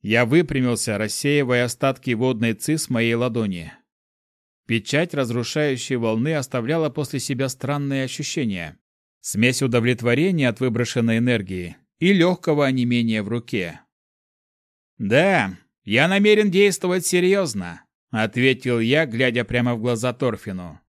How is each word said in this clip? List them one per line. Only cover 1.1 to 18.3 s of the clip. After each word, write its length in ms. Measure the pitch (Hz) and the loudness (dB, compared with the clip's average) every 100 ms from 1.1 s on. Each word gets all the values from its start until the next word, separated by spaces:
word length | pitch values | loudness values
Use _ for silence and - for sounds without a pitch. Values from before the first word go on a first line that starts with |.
| - 143 147 127 123 | -2 0 0 2 0
остатки 460 | 120 - 135 131 - | 0 0 -2 -2 -2
водной 420 | 113 127 120 117 | 0 0 0 -2
ци 240 | 110 - 156 | -2 -2 -2
с 140 | - | -2
моей 240 | 120 117 | 0 2
ладони. 580 | 117 123 117 107 90 80 - _ _ _ _ _ _ _ _ - | 2 0 -2 -4 -4 -10 -18 _ _ _ _ _ _ _ _ -4
Печать 480 | 113 - 143 175 | -4 0 -2 0
разрушающей 840 | 143 123 117 117 156 151 131 - 127 | -2 -2 -2 -4 -2 -2 -2 -4 -2
волны 380 | 113 113 139 | 0 0 -2
оставляла 560 | 156 135 131 117 165 156 | -2 -4 -6 -2 -2 -2
после 280 | 131 143 139 | -4 -6 -6
себя 300 | - 127 135 | -4 -4 -4
странные 560 | 131 131 147 143 135 | -4 -4 -4 -2 -4
ощущения. 760 | 131 - 147 - 120 92 80 - _ _ _ _ | -4 -6 -6 -4 -4 -4 -8 -14 _ _ _ _
Смесь 420 | - 104 120 123 | -8 2 2 2
удовлетворения 840 | 131 120 117 123 120 123 180 175 131 | 0 2 0 0 0 2 2 2 0
от 120 | 107 | 0
выброшенной 580 | 131 113 120 127 117 113 | -2 -2 -2 0 0 2
энергии 580 | 120 117 95 92 87 - _ _ | 2 0 -2 -8 -8 -14 _ _
и 140 | 170 | 2
легкого 540 | 196 170 180 - 147 139 | 4 4 2 0 2 2
онемения 560 | 131 120 120 117 110 | 2 2 2 2 0
в 60 | 101 | -2
руке. 520 | 120 120 113 87 82 _ _ _ _ _ _ _ _ _ _ _ _ | -6 -4 -4 -4 -10 _ _ _ _ _ _ _ _ _ _ _ _
«Да, 580 | 101 123 185 180 98 90 _ _ | 0 2 4 2 0 -6 _ _
я 240 | - 110 160 | -2 2 2
намерен 420 | 196 208 214 208 | 4 4 4 4
действовать 560 | 180 202 190 180 185 175 | 4 2 2 -2 -2 0
серьезно», 760 | 180 180 196 175 107 87 85 _ _ _ | 0 2 2 0 -6 -10 -14 _ _ _
ответил 680 | 113 110 | -2 -2